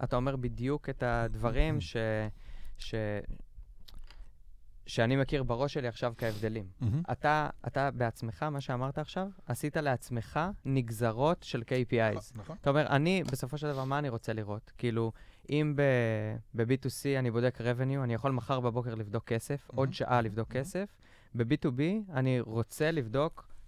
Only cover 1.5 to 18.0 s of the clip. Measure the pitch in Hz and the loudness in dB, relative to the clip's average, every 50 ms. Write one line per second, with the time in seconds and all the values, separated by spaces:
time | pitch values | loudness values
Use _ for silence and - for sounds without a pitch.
1.5 | 113 139 151 160 156 110 87 - - 117 110 110 110 107 107 107 - - - - | 4 4 4 4 2 0 -2 -2 -2 0 0 2 2 0 0 -2 -6 -8 -12 -10
2.5 | - - - - - - - - - 110 107 104 104 101 - - 95 - - - | -8 -6 -6 -6 -6 -6 -6 -4 -2 -2 -2 -2 -2 -4 -4 -6 -8 -8 -10 -14
3.5 | - - - - - - - - - - - - - - - - - - - - | -14 -16 -16 -16 -16 -16 -14 -12 -12 -12 -12 -12 -12 -14 -14 -16 -16 -18 -18 -18
4.5 | - - - - - - - - - - 117 117 131 139 135 - 156 139 127 113 | -18 -18 -18 -18 -18 -16 -12 -2 2 2 4 4 4 4 4 2 2 0 0 0
5.5 | 117 117 139 139 - 151 123 120 110 - 131 120 113 - 123 113 107 104 110 110 | 0 0 0 0 0 -2 -2 -2 -2 -2 -2 -2 -2 -2 -2 -2 -2 -2 -2 -2
6.5 | 110 110 98 92 - - 123 107 117 156 175 - 120 - - 147 151 151 147 143 | -2 -4 -6 -10 -6 -2 0 0 0 0 0 -2 -2 0 2 4 4 4 2 0
7.5 | - - - 131 - 135 139 139 120 120 123 113 - - 120 113 - - 151 156 | -4 -8 -8 -4 -2 0 0 0 0 0 0 0 -2 -4 -6 -8 -4 -4 -4 -4
8.5 | 143 139 127 - 127 120 127 135 135 156 147 - - 180 190 202 190 - - - | -4 -4 -4 -2 -2 -2 -2 -2 -2 -4 -6 -4 -4 -4 -4 -4 -6 -8 -6 -6
9.5 | 123 - - 147 - 165 147 143 127 - - - 123 117 110 - - 147 165 190 | -4 -2 -2 -2 -2 0 2 2 0 0 -2 -4 -4 -4 -4 -2 -2 -2 -2 -2
10.5 | 202 - - 135 135 135 120 113 113 104 120 117 107 117 139 160 175 - - - | -4 -4 -2 0 2 2 2 0 0 0 0 2 2 4 4 2 2 2 -2 -4
11.5 | - 120 113 - 131 127 120 - 127 113 113 110 104 - - - - 110 - - | -4 -4 -2 0 0 0 2 4 4 4 4 4 2 0 -4 -8 -12 -12 -12 -10
12.5 | 160 - - 143 139 151 143 - 147 139 151 175 190 185 143 - 131 - 143 123 | -12 0 2 4 4 4 4 4 4 4 6 4 4 2 2 0 -2 -4 -4 -4
13.5 | 151 143 151 147 139 135 131 131 139 147 147 135 117 113 - 117 110 110 104 101 | -4 -4 -2 -2 -2 -2 -2 -2 0 -2 -2 -2 -4 -4 -4 -4 -4 -2 -4 -4
14.5 | 104 110 - - - - - 120 110 117 113 113 - - - - - - - - | -6 -8 -8 -12 -6 -2 -2 0 2 2 0 0 -2 -6 -14 -20 -20 -18 -6 -2
15.5 | 139 151 151 151 143 139 143 139 127 123 117 113 110 107 107 107 110 113 - - | 0 2 2 2 2 4 4 6 6 4 4 2 2 0 -2 -4 -4 -6 -8 -4
16.5 | - 113 113 117 135 131 - 131 - - - 139 139 135 127 120 110 120 120 127 | -2 0 2 4 2 2 2 -2 -4 -2 0 0 2 2 2 2 2 2 2 2
17.5 | - - 113 120 120 123 131 131 135 139 | 2 0 0 0 0 2 0 0 0 0